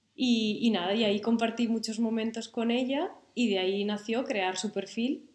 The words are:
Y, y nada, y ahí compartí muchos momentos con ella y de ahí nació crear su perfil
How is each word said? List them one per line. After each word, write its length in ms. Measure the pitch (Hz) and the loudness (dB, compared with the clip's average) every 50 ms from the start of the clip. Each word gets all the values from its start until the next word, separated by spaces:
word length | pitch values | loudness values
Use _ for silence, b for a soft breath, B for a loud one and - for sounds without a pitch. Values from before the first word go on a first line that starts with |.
| _ _ _ | _ _ _
Y, 440 | - 254 247 233 226 220 214 208 - | -2 2 2 4 4 2 0 0 2
y 80 | 226 233 | 2 2
nada, 240 | 214 180 175 185 202 | 2 2 2 0 2
y 100 | 233 226 | 2 2
ahí 160 | 208 202 202 | 2 2 0
compartí 480 | - 226 233 220 233 226 220 - 240 220 | 2 0 2 2 2 0 0 0 0 0
muchos 300 | 226 220 220 220 214 214 | 0 -2 -2 -4 -2 -2
momentos 480 | 233 220 226 220 220 226 220 226 220 - | 0 0 0 0 -2 -2 -4 -6 -10 -6
con 220 | - 240 226 233 | -4 -2 0 2
ella 420 | 233 254 262 254 277 294 349 - - - - _ _ | 2 2 2 0 0 0 -2 -4 -6 -12 -20 _ _
y 140 | - 247 214 | 0 2 2
de 80 | 196 185 | 2 2
ahí 240 | 185 185 196 202 202 | 2 0 0 0 0
nació 400 | 208 208 208 - - 220 240 262 | 0 -2 -4 -4 -2 -2 -2 0
crear 320 | 269 247 202 185 185 185 - | 0 -2 0 0 0 -2 -2
su 140 | - 208 | -4 -4
perfil 580 | - 196 196 - - 226 233 262 311 - - - | -4 -4 -6 -4 -4 -2 -2 -2 -2 -4 -8 -16